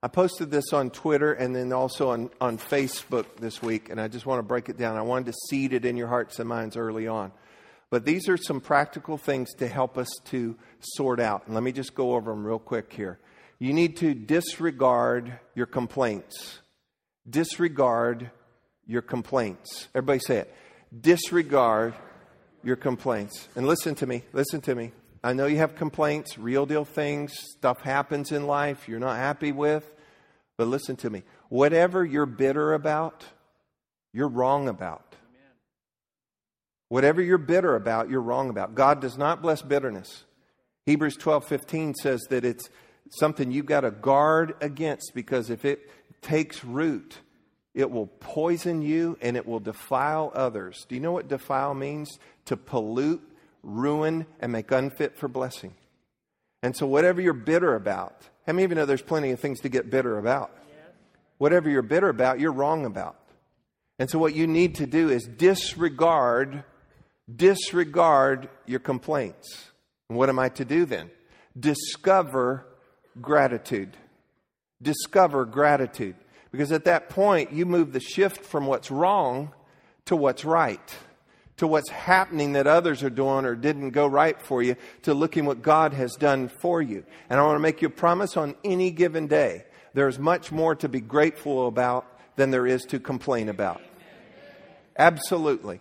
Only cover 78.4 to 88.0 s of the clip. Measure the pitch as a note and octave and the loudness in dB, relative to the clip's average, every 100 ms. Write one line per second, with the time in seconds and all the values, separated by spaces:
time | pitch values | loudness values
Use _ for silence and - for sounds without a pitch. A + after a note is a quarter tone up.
78.4 | - D#3 C#3 C3 - C#3 F3+ G3+ D3 B2+ | -6 -4 -2 -2 -2 0 2 2 2 -2
79.4 | D3 - _ _ _ _ - E3+ C#3 B2+ | -8 -14 _ _ _ _ -2 2 2 0
80.4 | D3+ E3 C#3+ G2 - - - _ _ _ | 0 2 2 -2 -12 -20 -20 _ _ _
81.4 | _ - D#3+ D#3 D3 - - F#3 F#3+ E3 | _ -2 2 2 0 -10 4 4 4 0
82.4 | C#3+ C#3 C#3 D#3+ F3 C3+ C#3 A#2+ C3+ C3+ | 0 2 6 6 4 0 -2 0 2 2
83.4 | C3 A#2 C#3 C#3+ C#3 B2+ C#3+ C#3 D#3+ - | 0 0 -2 -2 -2 2 4 6 4 2
84.4 | - C3 B2 B2 - - - C#3+ D#3 - | -2 0 0 0 -6 -6 -2 0 2 0
85.4 | C#3+ B2+ C3 D#3 D#3 C#3 B2+ - D3 C3+ | 0 0 4 6 6 2 -4 0 2 2
86.4 | B2 - F3 E3+ C#3+ G2+ - - - B2+ | 0 -4 -2 0 -2 -6 -10 -20 -2 4
87.4 | D3 D3+ D#3+ D#3 D#3+ - | 4 4 2 2 -2 2